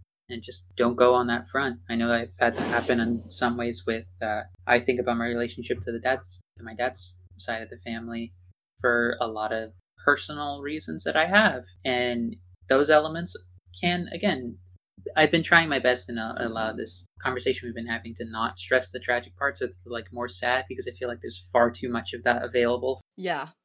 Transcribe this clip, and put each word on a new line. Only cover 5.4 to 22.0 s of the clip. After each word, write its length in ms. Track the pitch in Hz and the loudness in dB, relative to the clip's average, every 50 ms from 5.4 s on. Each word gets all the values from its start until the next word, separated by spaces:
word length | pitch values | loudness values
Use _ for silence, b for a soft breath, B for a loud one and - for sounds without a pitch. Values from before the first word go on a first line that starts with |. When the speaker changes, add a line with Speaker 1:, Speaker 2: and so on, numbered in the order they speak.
| 120 120 - - 120 - 123 - - | -4 -4 -6 -8 -6 -6 -6 -4 -4
Speaker 1:
to 80 | 123 | -6
the 60 | 117 117 | -6 -2
dad's, 420 | 117 127 135 - - - - - _ _ _ - | -2 -2 -2 -2 -4 -12 -20 -20 _ _ _ -16
to 60 | 117 | -16
my 100 | 113 110 | -12 -6
dad's 400 | 110 120 127 - - - - - - - - - - | -4 -4 -4 -4 -8 -16 -20 -20 -20 -20 -20 -20 -12
side 240 | - 123 117 113 | -8 -8 -8 -8
of 80 | 113 113 | -8 -12
the 80 | 120 117 - | -14 -12 -8
family 480 | 120 117 113 117 117 117 117 117 117 - - - - _ _ _ _ _ - | -8 -8 -8 -8 -8 -8 -8 -8 -10 -12 -18 -20 -20 _ _ _ _ _ 0
for 360 | - 123 120 120 117 120 - - | 2 4 4 4 2 2 0 -2
a 60 | 120 | -2
lot 260 | 113 110 107 107 110 | -4 -2 -4 -4 -2
of 200 | 113 110 110 110 - _ _ _ _ _ - | -2 -4 -6 -8 -12 _ _ _ _ _ 2
personal 560 | 147 143 - - - 151 147 147 143 143 143 | 2 2 2 0 -6 -8 -6 -6 -6 -6 -8
reasons 400 | 139 143 151 156 - - 156 160 - | -8 -8 -8 -8 -6 -8 -8 -4 -4
that 120 | 160 151 | 0 2
I 100 | 156 160 | 2 2
have. 380 | 175 190 208 220 185 139 127 - - - - - | 4 6 6 6 4 2 -2 -6 -12 -16 -6 -2
And 520 | 135 123 123 123 123 120 120 117 117 - - - - - _ - - | 0 0 2 0 0 0 -2 -2 -4 -6 -8 -14 -20 -20 _ 0 2
those 200 | 131 135 147 151 | 4 4 6 6
elements 440 | 156 151 151 156 160 170 175 180 - - - - - - _ - - - | 6 6 6 4 -2 -6 -8 -8 -12 -16 -20 -20 -20 -20 _ -20 -8 -2
can, 260 | 175 175 175 175 175 - | 0 0 0 0 -2 -6
again, 460 | - 175 202 196 151 131 123 117 - - - - - _ _ _ _ - - - - | -4 -2 0 0 0 0 -4 -8 -10 -12 -18 -20 -20 _ _ _ _ -16 -14 0 4
I've 160 | 160 156 151 | 4 6 6
been 100 | 170 165 | 6 2
trying 260 | 160 - 175 165 165 156 | 4 6 6 6 6 4
my 120 | 143 131 | 2 2
best 280 | 127 127 123 120 - - | 4 2 2 2 -2 -6
in 100 | 120 113 | -6 -6
a, 180 | 110 113 - - | -6 -6 -6 -4
a 100 | 120 113 | -6 -4
lot 220 | 113 113 110 110 | -4 -2 -4 -4
of 60 | 113 | -4
this 280 | 117 113 - - - - _ _ - | -6 -8 -10 -12 -18 -20 _ _ -8
conversation 460 | - 131 127 123 - 135 123 - 127 | -6 -4 -4 -2 0 -2 -2 -2 -6
we've 80 | 120 110 | -8 -8
been 120 | 113 113 120 | -8 -6 -6
having 260 | 113 113 - 117 113 | -6 -6 -8 -10 -12
to 80 | - 117 113 | -12 -10 -8
not 280 | 113 113 113 117 - - | -4 -4 -4 -4 -4 -8
stress 320 | - - 131 127 - - | 0 2 2 2 2 0
the 100 | - 127 | -8 -6
tragic 360 | - - 123 120 - - - | -2 -2 -2 -2 -2 -6 -6
parts 240 | - 139 139 135 - | -4 -2 -2 -2 -2
of 100 | 127 117 - - - | -6 -6 -6 -10 -12
the, 60 | 120 | -10
like, 160 | 120 113 110 - | -8 -8 -8 -10
more 160 | 113 123 120 123 | -8 -8 -8 -8
sad, 380 | - - 123 123 123 131 127 - | -6 -4 0 0 0 0 -2 -4
because 180 | 127 127 120 | -8 -8 -8
I 100 | 123 120 | -8 -8
feel 120 | - 127 120 | -6 -6 -6
like 100 | 120 120 | -6 -8
there's 240 | - - - - - - | -10 -12 -14 -14 -8 0
far 200 | - 120 120 117 | 4 4 4 4
too 160 | - - 131 123 | 2 -2 -4 -4
much 240 | 120 117 | -4 -4